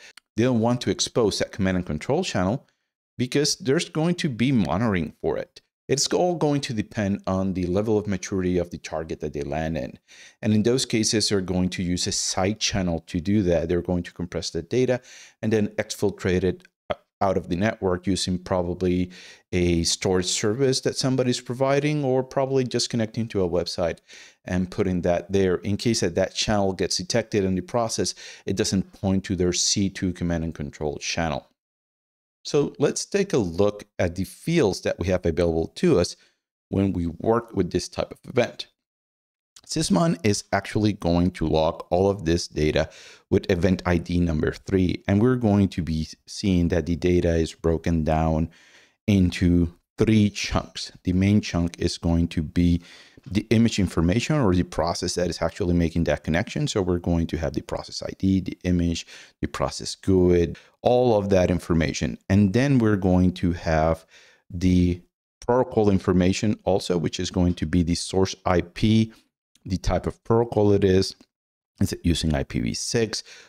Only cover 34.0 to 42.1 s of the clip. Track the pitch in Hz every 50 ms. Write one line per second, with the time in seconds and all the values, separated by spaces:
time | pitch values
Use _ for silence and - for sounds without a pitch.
34 | 104 87 82 95 92 - - - - 156 170 170 131 98 87 - - 104 - -
35 | 85 95 92 90 - 85 78 85 87 85 80 82 82 - - - - 175 139 90
36 | 87 - - _ _ _ _ _ _ _ _ _ _ - 101 98 98 98 87 90
37 | 85 85 80 - - 107 113 117 117 - - 98 92 85 - 90 - - - -
38 | - - - _ - - - 123 117 95 - - - _ _ _ _ _ _ _
39 | _ _ _ _ _ _ _ _ _ _ _ - _ - - 156 156 - 196 175
40 | 170 165 - - - 107 104 - - - - 98 - - - 110 104 107 98 -
41 | - 85 85 87 90 90 90 - 82 76 78 78 78 82 85 - - - - 90
42 | 95 101